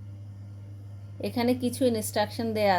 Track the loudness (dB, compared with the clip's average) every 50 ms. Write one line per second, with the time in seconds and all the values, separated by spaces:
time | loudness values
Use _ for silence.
0 | -14 -12 -12 -12 -12 -12 -12 -12 -12 -12 -12 -12 -12 -12 -12 -12 -12 -12 -12 -12
1 | -12 -12 -8 -6 -4 -2 0 2 2 2 2 2 2 0 2 2 4 4 4 2
2 | 0 0 0 2 0 2 0 -2 -2 0 2 4 6 6 6